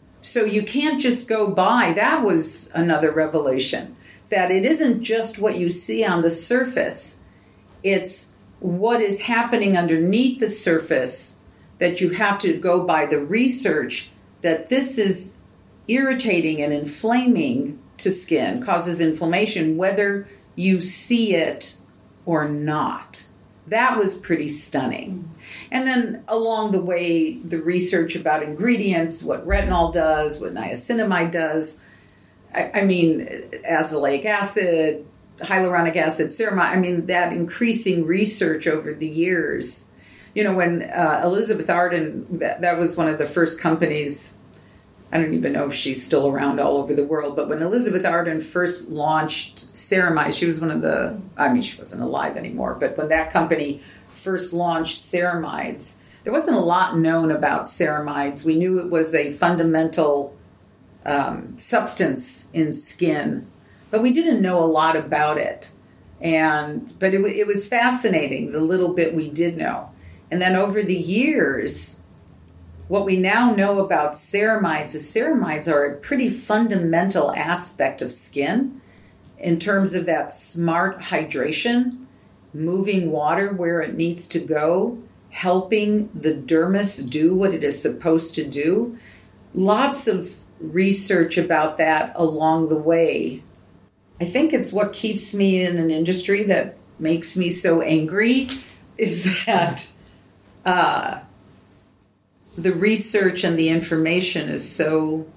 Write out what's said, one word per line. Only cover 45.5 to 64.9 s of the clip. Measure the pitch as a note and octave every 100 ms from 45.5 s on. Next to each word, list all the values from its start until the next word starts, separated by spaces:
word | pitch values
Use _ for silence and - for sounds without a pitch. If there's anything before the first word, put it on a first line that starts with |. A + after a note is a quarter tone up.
know | D3 C#3+
if |
she's | - C#3+ C3
still | - D3 C#3
around | C#3 C#3+ C#3+
all | C#3+ C#3+
over | C#3
the | C#3+
world, | C#3+ D#3 C#3+ -
but | B2
when | D3+
Elizabeth | E3+ A#3+ A#3 F3+
Arden | F3 E3+ E3+ D#3
first | D#3 F3+ F3 - -
launched | D3+ D3 D#3 D#3+ - - - -
ceramide, | - - F#3 F3+ D#3 C#3+ -
she | E3+
was | D#3+
one | D#3+
of | D#3
the, | - D3 - G3+ - -
I | C#3+
mean, | B2
she | - -
wasn't | - G#2
alive | B2+ C#3+ D3+ -
anymore, | - B2+ B2
but | B2+ D3 -
when | D3+
that | D#3+ D#3
company | F3 E3 D#3 C#3+ D3 - - -
first | - F#3+ F#3 -
launched | E3+ F3 E3 D#3+ -
ceramides, | - F3+ F3 E3+ D3+ - - - - - - -
there | -
wasn't | C#4+ E4+ A3+
a |
lot | E3+ F3+ D#3+ E3
known | D#3+ E3 D#3+
about | D3+ D3 D#3
ceramides. | - - D#3+ D3+ D3+ C#3+ C#3+ C#3+
We | D#3+ D#3+
knew | F3+ F#3
it | F3
was | E3 D#3+
a | D#3+ D3
fundamental, | C#3+ F3 F3 E3 D#3+ D#3+ F3 D3+ C#3+ C#3 - - - - - - -
um, | - C#3+ C3+ - - -
substance | - A3+ - - D#3+ C3 - - -
in | E3 D#3
skin, | D3 - - F3 D3 D3+ C#3 - - - - -
but | G#3+
we | B3
didn't | C4 E4 A3+
know | F#3 F3+
a | E3
lot | D#3 D#3+